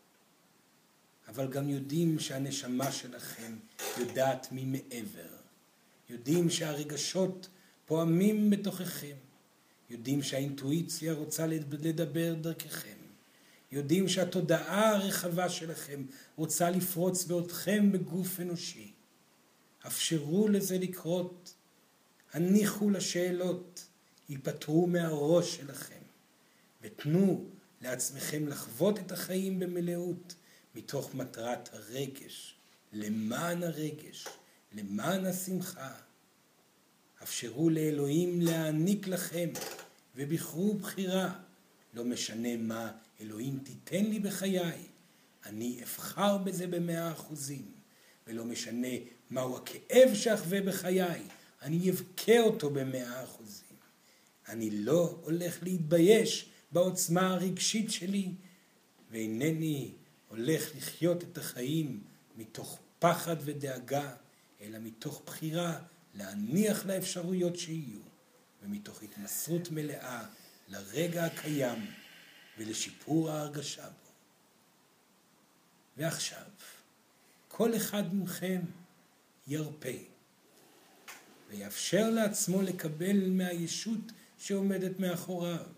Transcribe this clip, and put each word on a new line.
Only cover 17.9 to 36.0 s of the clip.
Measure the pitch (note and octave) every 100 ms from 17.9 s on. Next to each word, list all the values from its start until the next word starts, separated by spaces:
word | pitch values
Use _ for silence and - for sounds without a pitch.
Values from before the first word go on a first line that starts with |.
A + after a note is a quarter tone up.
בגוף | F#3 D3 E3+ F3 -
אנושי. | F3 E3+ - - G#2 - _ _ _ _ _ _ _ _ -
אפשרו | - - D#3+ C#3+ F3+ G#3+
לזה | G3+ - F#3
לקרות. | F3+ - D#3+ F3+ F3+ - - - _ _ _ _ _ _ _
הניחו | D3+ F3+ G#3 G#3 - G#3
לשאלות, | F#3+ - F3 F3+ F3+ F3+ F3+ - - - _ _ _ -
ייפטרו | C#3 D3+ D3 - D#3 F3
מהראש | F3 E3 D3+ D3 E3+ E3+ -
שלכם. | - - - - - - _ _ _ _ _ _
ותנו | G#2 - D3 E3 G3 E3 - - - -
לעצמכם | B2 B2 - C3+ - D3 D3
לחוות | C3 - - F#3 G#3
את | F3+
החיים | E3+ - F#3 F#3+ F#3+
במלאות, | F3+ F3 F3 F3 F3+ - - - - - _ A#2+
מתוך | - C#3+ - C3+
מטרת | B2 - A#2+ A#2+ -
הרגש, | A#2 G#2+ B2+ C3+ - - - - - _ _ _
למען | G#2+ G#2 A2 G#2+ B2 E3+ F3
הרגש, | E3+ D3+ D3+ - - - - - - _ _
למען | G#2 G2 G#2 C3 F#3+ F#3
השמחה. | F3 - F#3 - - C3+ -